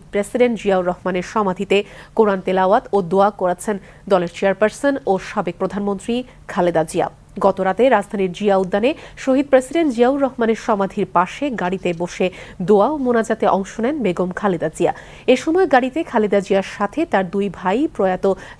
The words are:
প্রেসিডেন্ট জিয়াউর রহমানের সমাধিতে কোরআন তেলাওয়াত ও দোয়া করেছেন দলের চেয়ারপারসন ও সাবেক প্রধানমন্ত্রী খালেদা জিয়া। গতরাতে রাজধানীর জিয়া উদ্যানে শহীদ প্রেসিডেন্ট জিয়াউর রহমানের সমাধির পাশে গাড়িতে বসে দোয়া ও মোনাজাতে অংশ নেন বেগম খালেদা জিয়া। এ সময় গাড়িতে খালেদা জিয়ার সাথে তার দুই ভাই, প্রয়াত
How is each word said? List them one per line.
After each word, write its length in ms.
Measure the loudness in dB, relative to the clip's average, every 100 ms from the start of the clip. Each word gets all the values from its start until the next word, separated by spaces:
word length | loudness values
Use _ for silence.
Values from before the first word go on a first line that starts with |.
| -4
প্রেসিডেন্ট 440 | -4 -2 2 2 2
জিয়াউর 280 | 0 0 0
রহমানের 400 | -2 -4 -4 -2
সমাধিতে 440 | -2 -2 -2 0 0 0 -10 -4 0
কোরআন 220 | 2 0 0
তেলাওয়াত 380 | 2 4 2 2 -2
ও 20 | 2
দোয়া 180 | 2 2 2
করেছেন 340 | -2 -2 -4 -6 -8 -12 0
দলের 200 | 2 2 0
চেয়ারপারসন 560 | 0 2 0 0 -2 0 0
ও 20 | -2 -2
সাবেক 260 | -6 -4 -4
প্রধানমন্ত্রী 540 | -4 -4 -4 -4 -4 -6 -6 -14 -8
খালেদা 320 | -2 0 2 0
জিয়া। 180 | -2 -4 -6 -16 0 0
গতরাতে 380 | 2 -2 2 4
রাজধানীর 460 | 2 0 -4 -4 -2
জিয়া 180 | 0 2
উদ্যানে 280 | 0 0 0 -2 -10 -6
শহীদ 220 | 0 0 4
প্রেসিডেন্ট 380 | 2 2 0 0 2
জিয়াউর 280 | 2 2 -2
রহমানের 340 | 0 -2 0 0
সমাধির 420 | 0 0 -2 0 0
পাশে 300 | 0 -2 -6 -4
গাড়িতে 280 | -4 -2 -4 -4
বসে 260 | -6 -2 -4 -4 -14 -4 4
দোয়া 200 | 4 4
ও 20 | 2
মোনাজাতে 480 | 0 0 0 0 2 0
অংশ 160 | -2 -4
নেন 120 | -4 -2 -2
বেগম 240 | -2 -4 -2
খালেদা 300 | -2 -2 -4 0
জিয়া। 180 | -2 -2 -10 -4 2
এ 20 | 2
সময় 240 | 2 0 4
গাড়িতে 260 | 4 2 -4 -2
খালেদা 280 | 0 2 2 2
জিয়ার 220 | 0 -2 -4
সাথে 260 | -4 -2 -2
তার 200 | 0 0
দুই 140 | -2 -4 -4
ভাই, 200 | -2 0 -2 0
প্রয়াত 300 | -2 0 0 -2 -8